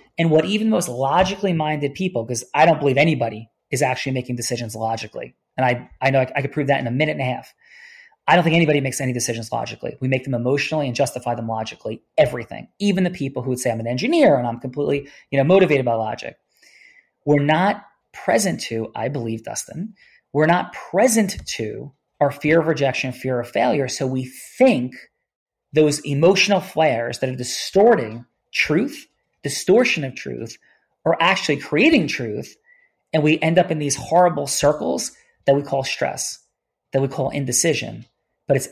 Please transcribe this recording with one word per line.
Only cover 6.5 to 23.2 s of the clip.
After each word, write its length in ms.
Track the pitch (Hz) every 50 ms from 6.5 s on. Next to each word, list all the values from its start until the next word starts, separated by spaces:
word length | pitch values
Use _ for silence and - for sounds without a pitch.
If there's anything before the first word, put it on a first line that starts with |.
| -
prove 140 | 151 143
that 120 | 135 139 135
in 80 | 127
a 40 | 117
minute 200 | 120 139 156 151
and 100 | 147 147
a 40 | 131
half. 280 | 127 123 - - - _ _ _ _ - - - - - - - _ _ _ _
I 60 | 147 160
don't 100 | 180 151
think 120 | 165 160
anybody 260 | 170 165 151 147 143
makes 180 | 135 131 - 143
any 140 | 135 127 123
decisions 380 | 120 - - 113 117 113 -
logically. 460 | 120 117 117 - 113 - - - - -
We 60 | 127
make 160 | 131 135 131 131
them 100 | 139 131
emotionally 540 | 117 117 127 143 139 - - 156 156 143
and 80 | 127 117
justify 400 | - 139 127 - 123 - 123 120
them 120 | 117 117
logically, 540 | 113 113 110 113 - - - - 110 113 - _ _ _
everything. 520 | - 147 123 131 123 110 - - 110 - - _ _
Even 240 | 202 202 180 190 185
the 80 | 170
people 320 | - - 139 135 135 135 113
who 80 | 131
would 80 | 127 123
say, 100 | - 123
"I'm 100 | 113 113
an 60 | 113
engineer 500 | 117 127 131 190 262 339 330 277 190 143
and 120 | 127 123
I'm 120 | 120 117 117
completely, 480 | - 127 123 147 143 147 143 143 139 - - - _ _
you 80 | 143
know, 60 | 139 139
motivated 420 | 156 190 196 190 151 151 131 127
by 80 | 120 117
logic." 420 | 113 110 110 117 - - - - _ _ _ _ _ _ _ _ _ - _ _ _ _ _ _ _ _
We're 200 | 143 147 143 143
not 420 | 147 156 165 190 208 - - - _ _ _ _ _ -
present 480 | - - 190 - 226 202 180 160 -
to, 300 | - - 113 113 110 - -
I 140 | 113 113 127
believe, 340 | 143 135 117 113 113 113 -
Dustin, 500 | - - - - - - 151 202 226 - _ _ _ _ _ _ _ -
we're 140 | 147 156
not 260 | 160 - - - - -
present 720 | - - - - 190 240 254 214 226 208 185 - - - -
to 440 | - - 110 107 110 110 127 139 - _ _ _ _ _
our 120 | 147 139
fear 280 | 139 - - 147 160 170
of 60 | 151
rejection, 460 | 165 151 131 143 131 123 - - 131
fear 280 | 123 -